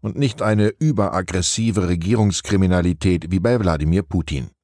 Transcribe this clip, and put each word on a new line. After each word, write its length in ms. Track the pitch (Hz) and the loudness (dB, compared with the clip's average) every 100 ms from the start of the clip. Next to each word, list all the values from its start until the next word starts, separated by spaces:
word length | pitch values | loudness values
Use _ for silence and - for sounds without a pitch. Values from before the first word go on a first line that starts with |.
und 160 | 107 - | -6 -2
nicht 240 | 139 - | -4 -2
eine 280 | 104 107 104 | 0 2 2
überaggressive 1160 | - 156 110 101 92 90 92 85 - 113 104 90 | 2 -2 0 0 -2 -2 -2 -2 -2 0 0 0
Regierungskriminalität 1400 | 87 85 113 104 90 - 101 95 90 87 85 95 87 78 | -2 0 2 2 0 -2 0 2 2 2 0 0 0 0
wie 100 | 95 | -2
bei 200 | 101 123 | 0 0
Wladimir 440 | 95 78 76 90 | 0 0 2 0
Putin. 440 | - 92 76 71 60 _ | 0 -4 -4 -6 -8 _